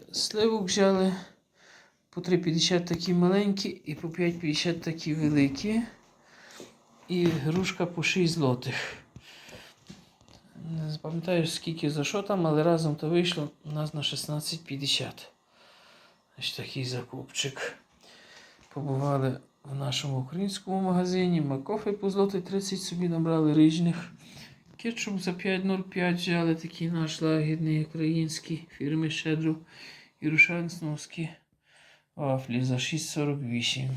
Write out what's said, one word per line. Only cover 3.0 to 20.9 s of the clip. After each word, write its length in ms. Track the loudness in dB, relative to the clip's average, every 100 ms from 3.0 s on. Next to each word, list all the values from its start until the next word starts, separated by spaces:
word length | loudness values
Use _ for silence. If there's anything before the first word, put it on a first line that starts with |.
| 2
маленькі 540 | 4 6 6 4 0 -4
і 260 | -8 -8
по 140 | -8 -6
п'ять 320 | 0 0 0
п'ятдесят 420 | -2 0 0 -2
такі 320 | -4 -6 -4
великі. 680 | 0 4 6 4 2 0 0 -2 -8 _ _ _ -20 -20 -20 -20 -20 _ _ -4
І 180 | 2 4
грушка 600 | 4 2 0 0 -2 -4
по 160 | 0
шість 320 | 0 2 2
злотих. 640 | 4 2 2 -2 -6 -6 -10 -18 -20 -20 -20 -20 -20 -20 -20 -20 -20 -20 _ -20 -20 -20 -16 -10
Не 280 | -8 -6 -8
пам'ятаю, 440 | -6 -6 0 2 2
скільки 440 | -2 -6 -2 -2
за 140 | 0
що 180 | -2 -2
там, 240 | 0 2 4
але 160 | 4
разом 340 | 4 4 2 0
то 120 | 2
вийшло 400 | 2 2 0 -6 -8
у 80 | -8
нас 220 | -6 -4
на 80 | -4
шістнадцять 640 | -4 -4 -4 -6 -4 -8
п'ятдесят. 640 | -8 -6 -2 -2 -2 -8 -18 _ _ _ -20 -20 -20 -20 -20 _ _ -10
Ось 140 | -8
такий 320 | -8 -8 -6
закупчик. 920 | -4 -6 -8 -12 -8 -4 -4 -4 -8 -10 _ _ -20 -20 -20 -20 -20 -20 -14
Побували 640 | -8 -4 0 2 2 0 -2 -8 _
в 100 | -12
нашому 440 | -6 -4 -4 -2 -4
українському 600 | -4 -4 -4 -6 -4 -2
магазині. 600 | 2